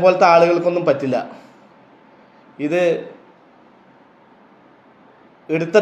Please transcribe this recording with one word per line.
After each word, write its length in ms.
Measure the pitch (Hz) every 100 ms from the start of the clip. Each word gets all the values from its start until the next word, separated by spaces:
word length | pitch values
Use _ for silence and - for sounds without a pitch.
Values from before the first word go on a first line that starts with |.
പോലത്തെ 240 | 180 180 185
ആളുകൾക്കൊന്നും 520 | 170 170 170 175 175 165
പറ്റില്ല. 280 | 135 135 123 - - - _ _ _ _ _ _ _ _ _ _ - 147
ഇത് 160 | 175 175 156 - - _ _ _ _ _ _ _ _ _ _ _ _ _ _ _ _ _ _ _ _ _ _ -
എടുത്ത 220 | 160 165 208